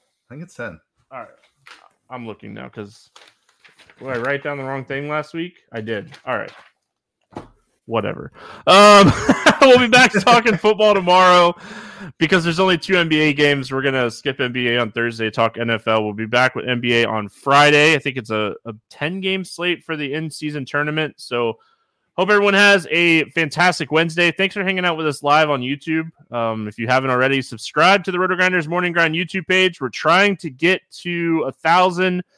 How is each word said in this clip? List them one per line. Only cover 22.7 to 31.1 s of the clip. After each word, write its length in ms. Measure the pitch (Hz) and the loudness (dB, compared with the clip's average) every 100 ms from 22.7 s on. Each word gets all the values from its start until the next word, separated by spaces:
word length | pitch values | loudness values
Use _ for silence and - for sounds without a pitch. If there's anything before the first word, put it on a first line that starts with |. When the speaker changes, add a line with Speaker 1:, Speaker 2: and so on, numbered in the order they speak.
| 202 160 | 4 0
Speaker 2:
a 400 | 165 170 165 - | 0 2 2 0
fantastic 600 | - 156 156 180 170 143 | -4 -4 0 0 0 -2
Wednesday. 400 | 156 165 160 175 | -2 0 0 -2
Thanks 240 | 160 190 208 | 0 -4 -4
for 80 | |
hanging 200 | 190 190 | -6 -4
out 140 | 180 160 | -4 -2
with 80 | 156 | -4
us 160 | 135 | -4
live 300 | 143 151 156 | 0 2 2
on 100 | 139 | -2
YouTube. 480 | 123 139 - 160 160 - _ | -4 -8 -4 -6 -6 -14 _
Um, 360 | 120 113 110 107 | -6 -4 -4 -8
if 120 | 104 | -8
you 80 | 113 | -2
haven't 240 | 127 131 | 0 0
already, 280 | 123 135 139 | 0 0 -2
subscribe 600 | 131 117 - 151 170 202 185 | -4 -12 -8 0 2 2 0
to 60 | |
the 80 | 180 | -4
Roto 160 | 185 180 | -2 0
Grinders 320 | 185 185 151 | 0 0 -2
Morning 260 | 175 180 | -4 -2
Grind 200 | 170 165 | 0 0
YouTube 340 | 160 180 190 165 | -2 -6 -8 -2
page. 320 | 185 185 175 | 0 0 -2
We're 100 | 131 | -10
trying 480 | - 156 175 202 196 | -4 0 2 2 -2
to 120 | 165 | -8
get 320 | 131 165 185 _ - | -2 -2 -2 _ -16
to 420 | 180 | -8